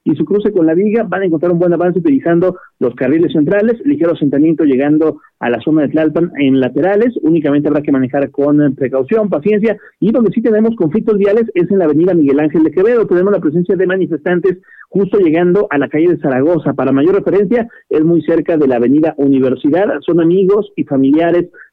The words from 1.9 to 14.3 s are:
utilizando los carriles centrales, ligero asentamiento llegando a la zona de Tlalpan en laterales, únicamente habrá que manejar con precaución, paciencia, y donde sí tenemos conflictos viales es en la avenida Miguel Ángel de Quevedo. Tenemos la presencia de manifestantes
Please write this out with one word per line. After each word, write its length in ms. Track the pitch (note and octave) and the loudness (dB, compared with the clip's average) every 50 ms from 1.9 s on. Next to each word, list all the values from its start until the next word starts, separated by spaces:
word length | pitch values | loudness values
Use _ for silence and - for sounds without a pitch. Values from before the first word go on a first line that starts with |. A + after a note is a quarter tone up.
| F3 F#3 | 0 0
utilizando 580 | E3 D#3+ C#3 C3 - E3 E3+ E3+ F3+ F#3 F3+ - - - _ _ | 0 0 0 0 0 0 0 2 2 0 -2 -4 -10 -20 _ _
los 160 | C3 A#2+ A#2+ | -4 -4 -4
carriles 360 | - C3+ B2+ D3+ E3 F3 C#3+ | -4 -2 -2 0 0 0 0
centrales, 480 | - - D3 D#3+ G3+ G#3 G#3+ A#3+ A3+ A#3 - | 0 0 0 0 0 0 0 0 -2 -2 -2
ligero 280 | C#4+ D4 D3+ E3 E3+ D#3+ | -2 -2 0 0 -2 -2
asentamiento 500 | - D#3 C#3 C#3+ C#3 D3+ E3 D#3+ D3 E3 | -2 -2 -2 0 2 2 2 0 0 0
llegando 580 | C#3+ C3 B2 C#3+ D3 D3+ D#3 D#3+ D#3 D3+ - - _ _ _ | 0 0 0 0 0 2 2 2 0 -2 -4 -10 _ _ _
a 120 | B2 A#2+ | -6 -4
la 80 | A#2+ A#2 | -4 -4
zona 220 | - - D3+ D#3+ C#3+ | -2 0 0 0 0
de 60 | B2+ | 0
Tlalpan 420 | - D#3 D#3+ D#3 D3+ E3 E3+ F3 - C#3 | 0 0 -2 0 0 -2 -2 -4 -2 -2
en 200 | C#3+ C3 C3+ C3+ | 0 0 2 2
laterales, 540 | B2+ B2 B2+ C#3+ D#3 F#3 G3+ G#3 A#3 B3+ A3+ - | 0 -2 -2 -2 -2 0 0 0 0 0 -2 -2
únicamente 460 | - D#3 E3 E3 D3 C#3+ C#3+ D3 D3 D3+ | -2 0 0 0 0 0 0 0 0 0
habrá 160 | D3+ C#3+ D3 | -2 -2 -2
que 80 | D3+ | 0
manejar 400 | C#3 C3+ C3 B2+ C#3+ C#3+ C#3 C3+ | 0 0 -2 -2 -2 -2 -4 -2
con 420 | - - C#3 D3 D3 D3 D3 C#3 C3 | -2 -2 0 0 2 2 2 0 0
precaución, 540 | - C#3 A#2 B2+ C3+ C3 C3 A3 A3+ G#3+ F#3+ | -2 -4 -4 -2 -4 -2 0 0 -2 0 -2
paciencia, 480 | G#3+ G3 - G3+ G#3+ G#3 G#3 A3+ G3+ - - - _ _ | -4 -2 -2 0 0 0 0 -2 -2 -4 -8 -18 _ _
y 120 | - G3+ | -2 0
donde 200 | A3+ C4 A3+ F#3+ | 2 2 0 0
sí 100 | - A3+ | 0 0
tenemos 340 | A#3 A#3+ G#3+ G#3+ A3 A3+ A3+ | 0 0 2 2 0 0 0
conflictos 420 | - F3+ D3+ D3+ A3 - A3+ G#3+ G3 | -2 -2 -2 -2 -2 0 0 0 0
viales 280 | G3 G3+ G3+ A#3 A3+ A3+ - | 2 2 2 0 0 -2 -2
es 160 | F3+ F3 - | -2 -2 0
en 80 | G3+ F#3+ | 0 0
la 80 | F3 | 0
avenida 300 | D3+ C#3+ D3+ F3 F#3+ F3+ | 2 2 2 2 2 2
Miguel 240 | E3+ D3 C#3 C3+ D3 | 2 2 2 2 0
Ángel 240 | D3+ D3+ D3+ E3+ D#3 | 0 0 0 0 0
de 80 | D#3 | 0
Quevedo. 340 | D3 F3 F#3+ A3+ B3 A#3 G3+ | 0 0 0 2 2 0 0
Tenemos 260 | - F#3 F3 F#3 G3+ | 0 0 0 2 0
la 80 | G3+ F3+ | 0 0
presencia 360 | - D3+ C#3 F3+ F3 - G3 | -2 -2 -2 -2 0 0 0
de 100 | F3 F#3+ | 0 0
manifestantes 720 | F3+ F#3 F#3+ F3 D3 E3 C#3+ - F3 | -2 -2 -2 -2 -4 -4 -6 -4 -2